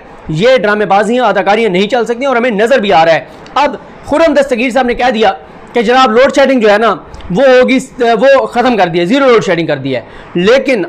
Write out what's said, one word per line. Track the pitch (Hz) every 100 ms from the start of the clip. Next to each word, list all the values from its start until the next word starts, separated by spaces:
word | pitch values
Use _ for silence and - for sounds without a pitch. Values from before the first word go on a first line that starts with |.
| - - -
ये | 156 233 254
ड्रामेबाजियाँ, | 208 208 202 196 214 247 226
अदाकारियाँ | 196 196 214 220
नहीं | 180 208
चल | 247
सकती | 226 233 277
और | 240
हमें | 247
नज़र | 196 226 262
भी | 202
आ | 170
रहा | 165
है। | 151 - - - 247
अब | 294 226 - - -
खुर्रम | 294 330
दस्तगीर | 285 277 240 254
साहब | 240 247
ने |
कह | 240 254
दिया | 226 208 196 - - -
कि | 240
जनाब | 226 254 262
load | 220 262
shedding | 294 269 262
जो | 214
है | 208
ना | 226 170 - - -
वो | 180 269
होगी, | 254 247 262 180 -
वो | 233 226 269 269 220
ख़त्म | 240 254 220
कर | 180
दिया, | 170
zero | 175 277 269
load | 226
shedding | 175 170 156
कर | 139
दिया | 135 123
है। | - - - 170
लेकिन | 190 269 269 233